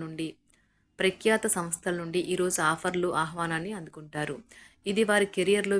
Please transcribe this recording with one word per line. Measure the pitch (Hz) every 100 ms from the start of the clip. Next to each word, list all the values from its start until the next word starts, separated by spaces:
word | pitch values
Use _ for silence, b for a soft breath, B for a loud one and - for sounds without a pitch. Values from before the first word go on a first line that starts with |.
నుండి, | 160 160 160 - _ _ _ _ _ -
ప్రఖ్యాత | 190 190 220 220 220 190
సంస్థల | 170 165 185 175
నుండి | 170 175 180
ఈరోజు | 180 180 175 156
ఆఫర్లు, | 160 185 180 180 147
ఆహ్వానాన్ని | 160 170 165 160 180 214
అందుకుంటారు. | 160 - 151 151 147 143 - B B B 196
ఇది | 202 214
వారి | 208 196
కెరియర్లో | 190 180 208 196 196